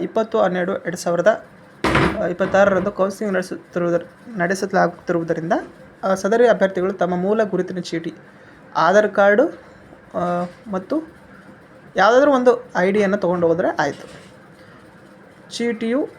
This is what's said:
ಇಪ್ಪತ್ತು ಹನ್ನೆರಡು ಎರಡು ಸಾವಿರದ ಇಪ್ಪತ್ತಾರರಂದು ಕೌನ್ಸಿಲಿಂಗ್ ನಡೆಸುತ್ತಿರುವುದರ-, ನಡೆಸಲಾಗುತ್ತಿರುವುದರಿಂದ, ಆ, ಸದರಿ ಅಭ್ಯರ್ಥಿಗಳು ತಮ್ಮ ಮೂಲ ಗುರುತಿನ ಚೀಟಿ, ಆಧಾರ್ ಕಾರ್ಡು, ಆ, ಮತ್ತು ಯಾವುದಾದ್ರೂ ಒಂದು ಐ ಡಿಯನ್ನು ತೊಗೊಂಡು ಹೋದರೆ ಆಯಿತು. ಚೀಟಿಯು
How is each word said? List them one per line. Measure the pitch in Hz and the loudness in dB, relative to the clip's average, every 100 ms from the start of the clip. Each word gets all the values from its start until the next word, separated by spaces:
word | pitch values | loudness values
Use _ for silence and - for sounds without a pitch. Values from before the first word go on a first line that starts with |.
ಇಪ್ಪತ್ತು | 185 - 220 220 | -2 -4 -2 0
ಹನ್ನೆರಡು | 196 180 175 180 | 0 0 -4 -4
ಎರಡು | - 175 | -6 -6
ಸಾವಿರದ | - 175 175 226 - - - - - - - 214 208 | -2 0 2 0 -4 -20 -20 -6 -2 0 0 -2 -4
ಇಪ್ಪತ್ತಾರರಂದು | 175 190 190 196 190 190 | -2 0 2 4 2 -2
ಕೌನ್ಸಿಲಿಂಗ್ | 202 196 196 214 185 | -2 -4 -2 -4 -4
ನಡೆಸುತ್ತಿರುವುದರ-, | 185 185 - 180 175 170 170 - - 220 | -4 -10 -10 -4 -2 -2 -4 -16 -12 -4
ನಡೆಸಲಾಗುತ್ತಿರುವುದರಿಂದ, | 175 190 196 190 175 170 - 170 165 165 165 254 349 - - - | -4 -2 -2 0 0 -2 -4 -4 -2 -4 -2 -4 -4 -14 -20 -8
ಆ, | 196 190 | -4 -2
ಸದರಿ | 196 226 240 | 0 4 4
ಅಭ್ಯರ್ಥಿಗಳು | 190 190 190 180 | 4 0 0 -4
ತಮ್ಮ | 190 175 180 | -2 -2 -2
ಮೂಲ | 185 220 | 0 0
ಗುರುತಿನ | 214 185 180 185 | 0 -2 -4 -8
ಚೀಟಿ, | 175 165 165 - - - - - - - | -8 -8 -8 -12 -18 -20 -20 -20 -8 0
ಆಧಾರ್ | 160 196 214 | 4 4 4
ಕಾರ್ಡು, | 208 202 208 320 | 4 4 4 2
ಆ, | - - - - - - 185 175 175 180 - - | -2 -18 -20 -20 -20 -12 -6 -4 -4 -6 -10 -10
ಮತ್ತು | 185 185 302 320 - - - - - - - - - | -10 -6 -6 -6 -14 -20 -20 -20 -20 -20 -20 -8 2
ಯಾವುದಾದ್ರೂ | 196 247 294 | 4 6 6
ಒಂದು | 269 247 233 - - | 4 4 2 0 -2
ಐ | 185 | 0
ಡಿಯನ್ನು | 202 202 202 | 2 0 0
ತೊಗೊಂಡು | 175 175 170 | 0 0 2
ಹೋದರೆ | 165 226 | 2 0
ಆಯಿತು. | 339 147 143 - - - - - - - - - - - - - - - | -2 -4 -6 -14 -20 -20 -20 -20 -20 -20 -20 -20 -20 -20 -20 -20 -20 -14
ಚೀಟಿಯು | - 233 226 226 247 - | -6 -4 -4 -2 -2 -4